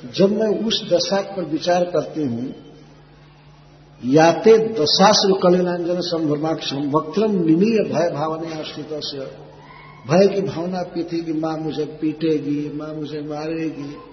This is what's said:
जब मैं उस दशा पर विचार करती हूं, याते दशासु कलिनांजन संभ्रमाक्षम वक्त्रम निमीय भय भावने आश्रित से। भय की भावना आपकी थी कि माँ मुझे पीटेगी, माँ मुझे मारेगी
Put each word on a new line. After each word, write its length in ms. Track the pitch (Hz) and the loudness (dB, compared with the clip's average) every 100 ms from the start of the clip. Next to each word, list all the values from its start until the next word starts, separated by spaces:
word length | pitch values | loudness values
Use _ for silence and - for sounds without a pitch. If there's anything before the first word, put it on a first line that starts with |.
| 123 - | -12 2
जब 160 | 202 | 2
मैं 340 | 214 220 190 220 | 4 0 0 0
उस 240 | - - | -2 0
दशा 280 | - - 196 | 0 2 -2
पर 220 | 190 190 160 | -2 -6 -4
विचार 380 | 151 175 180 | -4 0 2
करती 380 | 175 165 135 160 | 2 0 -2 -4
हूं, 520 | 143 117 131 - - - - - - - - - - - - - - - 120 | -4 -4 -6 -10 -18 -20 -20 -20 -20 -20 -20 -20 -20 -20 -20 -20 -20 -10 2
याते 520 | 143 165 165 147 151 | 6 6 6 6 6
दशासु 760 | 147 - 147 - 196 202 202 | 6 0 0 6 6 6 4
कलिनांजन 680 | 190 180 180 180 175 170 180 | 4 4 4 2 -2 -2 -2
संभ्रमाक्षम 920 | - 165 160 147 156 151 - 139 143 | -2 -2 0 -2 -2 -4 -4 -4 0
वक्त्रम 400 | 151 151 - 214 | 0 0 0 0
निमीय 600 | 196 165 160 214 220 185 | 2 4 4 4 2 0
भय 180 | 135 170 | 0 -2
भावने 460 | 143 156 160 165 156 | -2 -4 -4 -8 -8
आश्रित 280 | 147 - 143 | -10 -12 -10
से। 260 | 151 - 139 135 - - - - - - - 120 | -10 -8 -10 -12 -14 -20 -20 -20 -20 -20 -18 0
भय 180 | 170 202 | 4 4
की 140 | 190 | 2
भावना 380 | 156 143 175 185 | -4 -4 -6 -6
आपकी 240 | 175 170 | -6 -6
थी 180 | 160 165 | -6 -6
कि 120 | 165 | -4
माँ 240 | 156 160 156 | -4 -4 -4
मुझे 280 | 156 143 151 | -6 -4 -6
पीटेगी, 920 | - 156 151 165 151 139 147 147 143 | -4 -6 -2 0 0 -2 -4 -4 -8
माँ 160 | 156 | -8
मुझे 280 | 151 143 151 | -8 -8 -8
मारेगी 760 | 147 147 156 165 160 135 143 147 - | -8 -8 -6 -4 -6 -6 -12 -14 -18